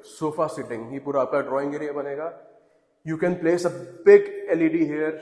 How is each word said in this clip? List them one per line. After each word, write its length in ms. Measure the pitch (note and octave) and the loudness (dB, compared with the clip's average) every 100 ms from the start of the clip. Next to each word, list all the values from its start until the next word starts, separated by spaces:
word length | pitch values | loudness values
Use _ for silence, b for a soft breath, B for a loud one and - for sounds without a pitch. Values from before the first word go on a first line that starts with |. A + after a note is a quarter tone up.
| - - | -20 -8
sofa 300 | D#3 D#3 D#3 - | -6 -2 -4 -4
sitting। 340 | A#2+ A2+ A2+ | -10 -10 -8
ये 60 | C#3 | -10
पूरा 160 | C#3 C#3 | -4 -2
आपका 180 | B2+ C#3+ A#2+ | 0 -2 -2
ड्राइंग 240 | C3+ C#3+ | -4 -4
एरिया 180 | D3 D3+ | -6 -6
बनेगा। 400 | C#3+ C#3 C#3 E3 E3 - - _ _ _ _ D#3 | -6 -6 -8 -8 -12 -20 -20 _ _ _ _ -8
You 120 | D#3+ | -2
can 120 | F3+ F3 | 0 0
place 260 | D#3+ F3 F3 | 0 2 0
a 40 | - - - | -4 -14 2
big 260 | G3+ G3+ G3+ - G3+ | 8 8 8 -8 -2
L 140 | E3 | 0
E 60 | D#3+ | 2
D 120 | D#3+ D3+ | 2 0
here 260 | D3+ D#3 D#3 | 0 -4 -6